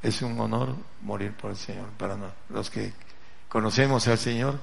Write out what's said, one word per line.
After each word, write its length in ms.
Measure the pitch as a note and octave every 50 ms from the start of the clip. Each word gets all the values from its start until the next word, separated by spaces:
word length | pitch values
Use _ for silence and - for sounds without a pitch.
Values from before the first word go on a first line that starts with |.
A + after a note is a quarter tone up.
Es 180 | - A#2+ A2+ -
un 160 | C3 A#2+ A#2 A#2
honor 340 | A2+ A2 A2 A#2 B2+ B2+ C3 - - - - -
morir 300 | - G#2 G#2 G2+ G2+ G2+
por 200 | G#2 - - G#2
el 40 | G2
Señor, 320 | - - - G2 F#2+ G2+ G#2 - -
para 180 | F#2+ G2 G2
no-, 160 | G2+ G2+ F#2 - - - -
los 200 | A2 G#2+ G2+ -
que 240 | - A2+ G#2+ G2+ - - - - - - - - - - - -
conocemos 600 | - A#2 A2 A2 G#2 B2+ C3+ C3+ C3+ A#2+ - A#2+
al 100 | A#2 A2
Señor 400 | - B2+ A#2 A#2 B2 C#3 C#3 C3+